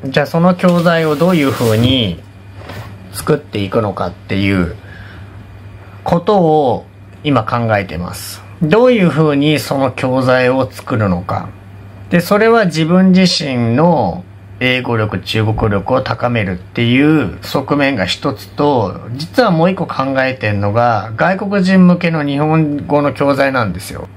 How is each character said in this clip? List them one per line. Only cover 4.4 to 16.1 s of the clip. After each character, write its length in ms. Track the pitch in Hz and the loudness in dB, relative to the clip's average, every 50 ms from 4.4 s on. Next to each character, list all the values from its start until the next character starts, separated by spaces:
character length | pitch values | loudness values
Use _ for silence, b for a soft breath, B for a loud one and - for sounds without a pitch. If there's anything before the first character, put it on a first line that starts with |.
い 220 | 101 98 98 95 | 0 0 2 0
う 140 | 87 82 - - B B B B B B B B B B B B - - - - - - - - - - - - - | 0 -2 -4 -12 B B B B B B B B B B B B -20 -20 -20 -20 -20 -20 -20 -20 -20 -20 -20 -10 -4
こ 160 | 160 175 170 | -2 -2 0
と 200 | 165 - 214 196 | 2 2 2 4
を 460 | 170 156 156 156 147 127 107 90 - - - - - - - - - | 4 4 4 2 2 2 0 -2 -6 -12 -20 -20 -20 -20 -20 -6 -2
今 200 | 147 139 120 110 | 0 0 0 0
考 320 | - 127 120 117 113 110 | 0 -2 -2 0 0 0
え 80 | 101 98 | 0 -2
て 140 | 92 76 85 | -4 -8 -8
ま 160 | 87 87 - | -8 -8 -10
す。 260 | - - - - - - - - - | -12 -14 -14 -16 -16 -18 -20 -6 -4
ど 240 | 170 151 165 220 247 | 0 2 4 4 6
う 60 | 254 | 6
い 100 | 247 226 | 6 4
う 80 | 185 170 | 4 2
ふ 200 | 127 156 160 151 | 2 2 2 2
う 60 | 143 | 2
に 220 | 139 143 151 151 135 | 2 2 2 2 0
そ 180 | 113 - 143 | -2 -4 -2
の 140 | 139 135 131 | 0 0 -2
教 320 | - - - 131 127 131 | -2 -2 -4 -2 0 0
材 260 | 127 127 127 127 127 123 | 2 2 2 4 4 2
を 220 | 127 131 127 - | 2 0 -2 -4
作 260 | - - - - 139 | -6 -16 -8 -6 -2
る 120 | 117 107 98 | -2 0 0
の 120 | 90 87 | 0 -2
か。 280 | 90 - - - - - - - - - - - - - - - - - | -4 -4 -6 -6 -6 -10 -16 -18 -20 -20 -20 -20 -20 -20 -20 -20 -8 0
で、 100 | - 175 | 0 0
そ 160 | 170 - 202 | 2 2 2
れ 120 | 208 220 226 | 4 4 4
は 180 | 233 233 214 | 4 4 4
自 180 | 175 147 156 160 | 2 0 0 0
分 280 | 156 175 185 190 190 | 2 4 4 6 6
自 100 | 185 185 | 6 6
身 520 | 190 175 - - 160 143 131 120 120 113 117 | 4 4 2 -2 -2 -2 -2 0 0 0 2
の 480 | 127 160 180 170 143 110 90 82 87 - - - - - - - - | 4 4 4 4 2 0 -2 -4 -8 -12 -16 -20 -20 -20 -20 -8 -2
英 220 | 123 127 127 127 | 0 0 0 0
語 160 | 127 123 120 110 | -2 -2 -2 -2
力、 200 | 107 107 - 92 | -2 -2 -2 -6
中 280 | - - - 110 110 | -6 -4 -2 0 0
国 260 | 107 107 - 120 110 | 0 0 0 0 0
力 220 | 101 98 95 - 123 | 0 -2 0 0 0
を 80 | 131 | 0
高 260 | 131 - | 0 -2